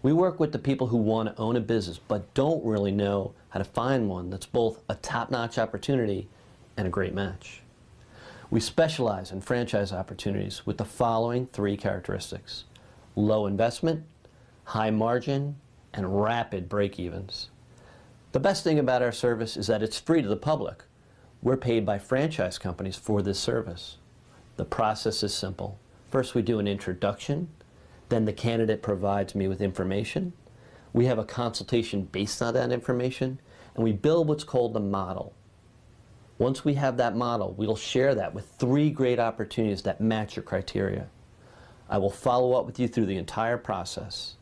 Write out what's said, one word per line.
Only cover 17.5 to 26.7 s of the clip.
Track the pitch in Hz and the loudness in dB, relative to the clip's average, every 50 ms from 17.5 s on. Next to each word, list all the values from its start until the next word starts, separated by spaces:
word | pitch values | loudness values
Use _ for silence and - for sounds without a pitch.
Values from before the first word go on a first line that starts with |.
| - - - - - - - - - - - - - - - - - | -16 -20 -20 -20 -20 -20 -20 -20 -20 -20 -20 -20 -20 -20 -20 -2 -2
The | 127 | 2
best | 135 196 190 - - | 2 2 2 2 2
thing | 170 156 151 | 2 4 4
about | 139 127 127 123 | 4 4 4 4
our | 127 120 117 | 2 2 0
service | - - 123 120 110 117 110 - | 2 2 2 2 2 -2 -6 -4
is | - 107 107 | -4 0 2
that | 113 107 | 2 2
it's | 110 110 - - | 2 -2 -2 -6
free | - - 165 165 135 | 0 2 4 4 4
to | 101 | 2
the | 104 | -2
public. | 101 - 143 156 147 107 82 - - - - _ _ _ - - - - - - - | -2 0 0 0 0 -2 -6 -8 -10 -18 -20 _ _ _ -20 -20 -20 -20 -20 -20 -2
We're | - 120 131 | 0 0 2
paid | 131 - 123 117 113 101 | 2 2 2 2 2 2
by | 92 104 98 | 2 -2 -2
franchise | - - 127 131 143 160 156 - 95 90 - - | -2 0 0 2 2 0 0 0 -2 -2 -2 -4
companies | - 95 85 - 101 95 95 | -6 -6 -4 -4 -4 -6 -6
for | - - - 107 104 95 | -8 -4 0 0 2 2
this | 101 98 - | 0 -2 -2
service. | - - 120 117 107 - 85 90 - - - - - - - - - - - - - - - | 0 0 0 0 -2 -4 -10 -12 -14 -16 -18 -20 -20 -20 -20 -20 -20 -20 -20 -20 -20 -20 -6
The | - - | -6 -6
process | - - - 110 107 110 - - 113 104 - - | -4 0 0 2 2 2 0 0 -2 0 0 -2
is | 101 - | -2 -2
simple. | - - 98 95 - 95 98 98 - _ _ - - - - | -4 -4 -6 -6 -6 -8 -10 -10 -12 _ _ -20 -20 -18 -2
First, | - 139 123 - - | 0 0 0 2 0
we | 123 107 | 0 2
do | 95 117 107 | 2 2 2
an | 101 | 2
introduction. | 101 | 0